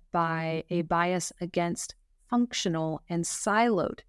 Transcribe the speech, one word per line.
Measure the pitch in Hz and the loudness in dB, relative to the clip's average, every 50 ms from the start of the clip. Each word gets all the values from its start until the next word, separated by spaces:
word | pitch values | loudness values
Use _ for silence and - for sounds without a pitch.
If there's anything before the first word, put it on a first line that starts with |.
| _ _ | _ _
by | - 170 165 165 160 160 160 160 160 160 - - | 0 0 0 0 0 -2 -2 -2 -2 -4 -4 -2
a | 175 175 | -2 -2
bias | 165 160 175 170 175 180 185 175 - - - - | 0 2 2 2 2 2 0 0 -2 -6 -6 -8
against | 175 185 - 180 170 170 - - - - - _ _ _ _ _ _ _ | -8 -4 -2 0 0 0 -2 -4 -6 -10 -12 _ _ _ _ _ _ _
functional | 247 240 240 240 - - - 185 165 160 160 160 156 - - - | 0 2 2 2 0 -2 -2 0 0 0 -2 -2 -4 -6 -6 -4
and | 175 170 | -2 -2
siloed | 165 - - - - 214 202 220 233 240 214 175 - - - - - | -2 -2 -4 -2 0 2 4 4 4 4 4 2 0 0 -4 -8 -12